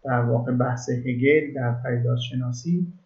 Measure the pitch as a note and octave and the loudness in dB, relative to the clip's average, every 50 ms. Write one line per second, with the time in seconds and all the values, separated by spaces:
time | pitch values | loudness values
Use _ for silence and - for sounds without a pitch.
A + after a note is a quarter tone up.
0 | _ - B2 A#2+ A#2+ A#2 A#2+ A#2+ B2 B2+ B2 B2 B2+ B2+ B2 B2 - - B2+ A#2+ | _ 0 0 2 2 2 2 0 0 0 0 0 2 0 0 -4 -4 -4 -4 -4
1 | A#2+ B2+ B2 B2 C3 C#3 D3 D#3 D3 C#3+ - C#3 B2+ A#2+ A#2+ A#2+ - C3 B2 A#2+ | -2 -4 -2 2 4 4 4 4 4 0 -6 -4 -2 -2 -2 -2 -2 -2 -2 0
2 | A#2+ B2 B2 A#2+ - - B2+ B2+ B2+ B2 B2 - - E3 F3 F3+ F3+ - - - | 2 2 0 0 -2 -4 -4 -4 -4 -4 -6 -6 -2 0 0 0 0 -2 -6 -16
3 | _ | _